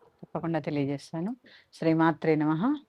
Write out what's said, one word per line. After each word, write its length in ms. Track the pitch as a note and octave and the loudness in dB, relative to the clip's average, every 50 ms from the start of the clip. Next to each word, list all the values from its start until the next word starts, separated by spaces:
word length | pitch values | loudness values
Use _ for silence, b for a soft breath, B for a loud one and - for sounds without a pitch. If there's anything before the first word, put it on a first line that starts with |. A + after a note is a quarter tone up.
| _ _ _ _ | _ _ _ _
తప్పకుండా 360 | - - - D#3+ E3 E3 E3 D#3 | -14 -10 -8 -6 -4 -2 -2 -2
తెలియజేస్తాను. 800 | C#3+ E3+ D3+ C#3+ C#3 C3+ C#3+ C#3 - - - D#3+ F3 G#3+ C4 - _ b b b b b b - | -2 -2 -2 -2 0 -2 -2 -6 -8 -8 -8 -6 -6 -6 -8 -10 _ b b b b b b -2
శ్రీమాత్రే 560 | D#3+ D#3+ D#3+ D#3+ D#3+ E3 D#3 - - D#3+ D#3 | 0 2 4 4 4 2 2 2 2 2 2
నమః, 400 | D3+ D3+ D3+ D#3+ D#3 G#3 C4+ D4+ C#4+ - | 2 2 2 0 0 0 0 -2 -2 -6